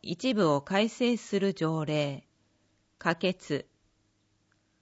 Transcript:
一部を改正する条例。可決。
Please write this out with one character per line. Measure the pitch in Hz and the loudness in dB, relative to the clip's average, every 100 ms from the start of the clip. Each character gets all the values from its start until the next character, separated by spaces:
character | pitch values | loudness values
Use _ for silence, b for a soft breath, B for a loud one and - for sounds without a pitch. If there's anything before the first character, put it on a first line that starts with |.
一 | - 170 254 | -10 -4 0
部 | 214 170 | 2 4
を | 143 | 2
改 | - 196 220 | 2 0 0
正 | - 240 233 | 2 0 0
す | - 196 | 0 0
る | 196 | 0
条 | 185 160 160 151 | 0 0 0 -2
例。 | 151 143 139 - _ _ _ _ _ _ - | 0 -2 -4 -14 _ _ _ _ _ _ -8
可 | 170 | -2
決。 | 165 185 180 - 147 - _ _ _ _ _ _ _ _ _ _ _ | 0 0 -2 -4 -6 -6 _ _ _ _ _ _ _ _ _ _ _